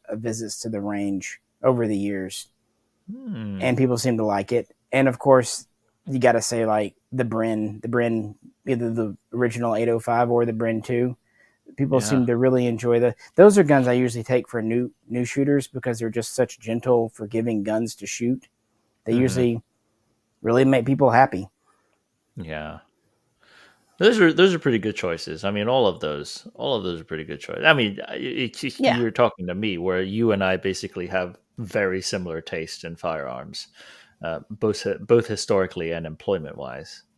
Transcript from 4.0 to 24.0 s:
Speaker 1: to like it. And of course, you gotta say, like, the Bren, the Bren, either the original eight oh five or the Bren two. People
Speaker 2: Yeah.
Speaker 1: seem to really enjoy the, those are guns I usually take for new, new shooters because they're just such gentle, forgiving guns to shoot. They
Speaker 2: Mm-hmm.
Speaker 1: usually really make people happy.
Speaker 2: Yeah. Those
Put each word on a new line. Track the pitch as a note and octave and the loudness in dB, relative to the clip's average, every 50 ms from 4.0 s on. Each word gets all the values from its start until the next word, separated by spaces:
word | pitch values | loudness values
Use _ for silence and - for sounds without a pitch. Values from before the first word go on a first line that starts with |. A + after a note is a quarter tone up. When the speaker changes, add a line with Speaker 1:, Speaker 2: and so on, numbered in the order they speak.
| A#2+ B2+ A#2 A2+ | 0 0 0 0
Speaker 1:
to | A2 | 0
like | G#2+ G2+ A2+ A2 - | 0 0 -2 -2 -2
it. | A#2+ A#2+ - - _ _ _ _ | -2 -2 -2 -4 _ _ _ _
And | - C3+ C3+ C3+ | 0 2 2 2
of | B2 - | 0 2
course, | - C#3 C3+ B2+ A#2+ - - - - _ _ _ _ _ _ _ _ - | 4 6 6 6 6 2 -4 -8 -10 _ _ _ _ _ _ _ _ -6
you | C3+ B2+ | 0 4
gotta | B2 A#2+ A#2 A#2 | 4 4 4 4
say, | G#2+ - A#2+ A2+ A2+ | 2 -2 -2 0 0
like, | A2 G#2+ G#2+ G#2 - - _ _ _ | 2 2 0 0 -2 -6 _ _ _
the | B2+ B2+ B2+ | -4 -4 -2
Bren, | A2+ A2+ A2+ A2+ A2+ A2 G#2+ G#2+ G#2+ G#2+ G#2+ | -2 -2 -2 -2 -2 -2 -2 -4 -4 -6 -8
the | - A#2 | -6 -2
Bren, | A#2 B2 A#2+ A#2 A2+ A2 G#2 G#2 G#2 - - - _ _ _ C#3 | 0 0 0 0 0 -2 -4 -6 -12 -18 -20 -20 _ _ _ -4
either | C3 A#2 A#2+ A#2 | -2 -2 -2 -2
the | A2+ A#2 A2+ G#2 G2 - _ _ - | -2 -2 -4 -4 -6 -10 _ _ -2
original | A#2+ B2 A#2 A2 A#2+ A#2+ A#2 A2 | -2 0 0 0 -2 -2 -2 0
eight | G#2+ A#2 A#2 | 0 0 0
oh | A#2 A2+ | 0 0
five | - A#2+ A#2 A#2 B2 A#2+ | 0 0 0 2 2 2
or | A#2+ A#2+ A#2+ | 2 2 2
the | A#2 A2 | 0 -2
Bren | A2 A#2 A2+ A2+ A2 G#2 | -2 -2 -2 -2 -4 -4
two. | - B2 A#2+ B2 B2+ B2 - _ _ _ _ _ _ _ _ _ - - - | -4 -2 -2 -2 -2 -4 -8 _ _ _ _ _ _ _ _ _ -16 -6 -4
People | C#3+ A#2+ C#3 B2+ | -2 0 2 0
Speaker 2:
Yeah. | G#2 G#2+ | 2 2
Speaker 1:
seem | C#3 C3 B2 | 2 2 2
to | B2 A#2+ | 2 2
really | A#2 B2+ C3 C3 B2+ B2 | 2 4 4 4 4 2
enjoy | B2 A#2 A2 A#2+ A#2+ A#2+ A#2 | 0 -2 0 0 2 4 4
the, | A#2+ A#2+ A2 - - - _ | 4 2 0 -2 -10 0 _
those | - F#3 G#3+ G3 G3+ | 8 10 10 10 8
are | F3 | 6
guns | C#3+ D3 C3+ B2+ B2 | 6 6 4 4 4
I | B2 | 2
usually | B2+ B2+ B2 A#2 A#2+ A2 | 2 2 0 0 -4 -2
take | - B2+ B2 A#2+ - | 0 0 0 0 -2
for | - A#2+ | -4 -4
new, | A2 A2 A#2 B2 B2 C3+ - _ _ - | -2 0 0 0 -2 -2 -6 _ _ -8
new | A#2 B2 B2 | -4 -4 -4
shooters | A#2 - C#3 C#3 C#3+ C#3+ C#3 C3 - | -2 -2 0 2 2 2 2 0 -4
because | - B2+ - C3 A#2 A2 | -8 -8 -6 -4 -4 -4
they're | A#2 A2+ | -4 -4
just | G#2+ A#2 G#2+ - - | -4 -4 -4 -2 -2
such | - B2+ - - - | -2 -2 -2 -2 -8
gentle, | - B2 A#2 A#2+ - C3 B2 A#2+ A2+ A2+ | -8 -6 -6 -2 2 2 2 4 2 0
forgiving | - - A2 G#2 A2 A2+ A2+ A#2+ A2+ G#2 | -4 -10 -10 -4 -4 -2 -2 0 -2 -2
guns | G2 G#2+ A2 A2+ A#2 G#2+ - | -2 -2 -2 -2 -2 -4 -8
to | - G2+ - | -10 -12 -12
shoot. | - - A#2+ A#2+ C3 B2+ - _ _ _ _ _ _ _ _ _ _ _ _ | -8 -4 -2 -2 -2 -4 -6 _ _ _ _ _ _ _ _ _ _ _ _
They | A2+ A2+ | 0 2
Speaker 2:
Mm-hmm. | B2 | 2
Speaker 1:
usually | C3 B2 A#2+ B2+ B2 A#2+ A#2 A#2 - _ _ _ _ _ _ _ _ _ _ _ _ _ _ _ | 2 2 2 2 2 0 0 -2 -6 _ _ _ _ _ _ _ _ _ _ _ _ _ _ _
really | - A2+ A#2 B2+ C3+ | -2 2 4 4 6
make | C3+ C3+ B2+ A#2+ | 6 4 4 2
people | C3 C3+ B2+ C#3 B2 | 0 2 4 4 6
happy. | A2+ A#2+ C3+ - - F#2 G2 - _ _ _ _ _ _ _ _ _ _ _ _ _ _ _ _ _ | 8 6 6 6 4 -2 -8 -10 _ _ _ _ _ _ _ _ _ _ _ _ _ _ _ _ _
Speaker 2:
Yeah. | - F2 D#2+ D#2 D2+ D#2 D#2 D#2 D2+ - _ _ _ _ _ _ _ _ _ _ _ _ _ _ - - _ _ _ _ _ _ | -16 -12 -10 -10 -8 -8 -10 -12 -14 -18 _ _ _ _ _ _ _ _ _ _ _ _ _ _ -20 -20 _ _ _ _ _ _
Those | - | 4